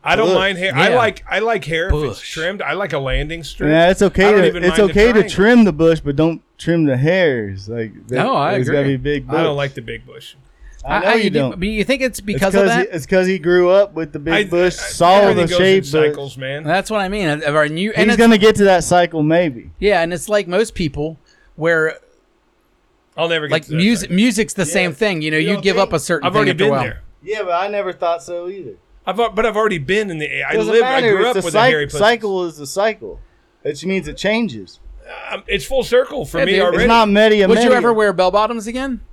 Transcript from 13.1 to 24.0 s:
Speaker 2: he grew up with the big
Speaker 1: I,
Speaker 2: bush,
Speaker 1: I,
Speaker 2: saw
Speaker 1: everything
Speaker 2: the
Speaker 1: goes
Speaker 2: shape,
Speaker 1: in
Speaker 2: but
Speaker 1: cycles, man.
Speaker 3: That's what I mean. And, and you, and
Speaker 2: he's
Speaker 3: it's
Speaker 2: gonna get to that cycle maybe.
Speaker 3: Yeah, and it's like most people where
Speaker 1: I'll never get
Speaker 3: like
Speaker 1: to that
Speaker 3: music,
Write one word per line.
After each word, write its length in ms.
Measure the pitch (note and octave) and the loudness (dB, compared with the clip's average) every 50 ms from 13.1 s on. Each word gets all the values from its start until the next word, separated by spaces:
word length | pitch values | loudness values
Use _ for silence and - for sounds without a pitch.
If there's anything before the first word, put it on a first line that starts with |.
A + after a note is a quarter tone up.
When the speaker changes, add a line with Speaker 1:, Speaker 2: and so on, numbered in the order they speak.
| G3 F#3 F#3 | 0 2 2
Speaker 2:
he 100 | F#3 F#3+ | 2 -2
grew 320 | F3+ D3 E3+ F3+ F3+ F3+ F3 | -2 0 2 4 4 4 4
up 240 | F#3 G3+ G3+ G3 D#3 | 4 4 4 2 -2
with 200 | D#3 E3 D3+ D3 | -8 -8 -8 -10
the 60 | D#3 | -10
big 140 | C#3+ E3 E3+ | -4 -2 -2
Speaker 1:
I, 100 | G#3 G#3+ | -2 0
Speaker 2:
bush, 300 | F#3+ E3+ F3 F3+ F3+ E3+ - | 0 0 0 2 0 0 -4
Speaker 1:
I, 40 | G3+ | -12
Speaker 2:
saw 360 | - - - F3 F3 F#3+ G3+ | -12 -2 2 4 6 6 6
Speaker 1:
everything 280 | G3+ G3 - F3 E3+ | 6 4 2 2 0
Speaker 2:
the 20 | E3 | 0
Speaker 1:
goes 80 | F3 | 2
Speaker 2:
shape, 260 | F3+ F#3 F#3+ F#3+ F#3+ - | 2 4 4 4 2 0
Speaker 1:
in 80 | C#3 | 0
Speaker 2:
but 160 | C#3+ D#3 D#3 | 0 2 2
Speaker 1:
cycles, 300 | D3+ D3 D3 C#3 C3+ - | 2 0 -4 -10 -12 -12
man. 260 | C3 C3+ C3+ C#3 D3 D#3+ | -12 -10 -10 -10 -8 -4
Speaker 3:
That's 260 | D3 E3+ G3 F#3+ - | -2 -2 -2 -2 -4
what 120 | A3 G#3 | -4 -4
I 80 | G3 F#3 | -4 -4
mean. 180 | G3+ G#3+ F#3+ | -4 -4 -2
And, 160 | D#3 D3 D3+ D#3 | -2 -4 -2 -4
and 340 | D3 D3 D#3 D3+ D3+ D#3 | 0 0 0 0 0 -2
you, 120 | E3 F#3+ A3 | -4 -4 -4
and 120 | - G#3+ G#3+ | 0 0 2
Speaker 2:
he's 80 | G#3+ A#3+ | 2 4
Speaker 3:
it's 40 | |
Speaker 2:
gonna 200 | A3 A#3 A#3 A3+ | 4 6 6 6
get 180 | G#3 G#3+ A3 G#3+ | 6 6 4 4
to 80 | G#3 G3+ | 4 4
that 220 | G3 F#3 F3 D#3+ | 4 4 2 2
cycle 360 | - F3 F3 F3 E3+ - D#3+ | 2 2 2 2 2 0 -2
maybe. 500 | D3 D3+ D#3+ E3+ F3+ D#3+ B2 A2+ - - - - | 0 2 2 2 0 0 -4 -8 -18 -20 -12 -4
Speaker 3:
Yeah, 220 | F#3 G#3 G3+ F3 | -2 0 0 0
and 120 | E3 E3 F3+ | 0 -2 -6
it's 160 | D#3+ - - | -10 -6 -2
like 180 | G#3+ G#3 F#3+ | -2 -2 -2
most 280 | E3+ F3+ G3 A3+ A3 - | 0 -2 -2 -2 -2 -4
people 440 | - F3+ D3 C#3 C#3+ D3 D#3+ D#3+ _ _ _ _ _ _ _ _ | -4 -4 -4 -4 -6 -8 -8 -10 _ _ _ _ _ _ _ _
where 400 | - D3+ E3+ E3+ D#3+ D#3 D#3+ D3 - _ _ _ _ _ _ _ _ _ _ _ _ _ _ _ _ _ _ _ _ _ _ _ | -4 -2 0 0 0 0 -2 -4 -8 _ _ _ _ _ _ _ _ _ _ _ _ _ _ _ _ _ _ _ _ _ _ _
Speaker 1:
I'll 100 | - E3 | -6 -4
never 200 | E3 E3 D#3+ D3+ | -2 -2 -4 -2
get 40 | C#3+ D#3 | -2 -4
Speaker 3:
like 100 | E3 - | -4 -4
Speaker 1:
to 60 | - | -4
that 40 | D#3 | -2
Speaker 3:
music, 300 | D#3+ F3+ A3 A#3+ - | 0 2 2 0 0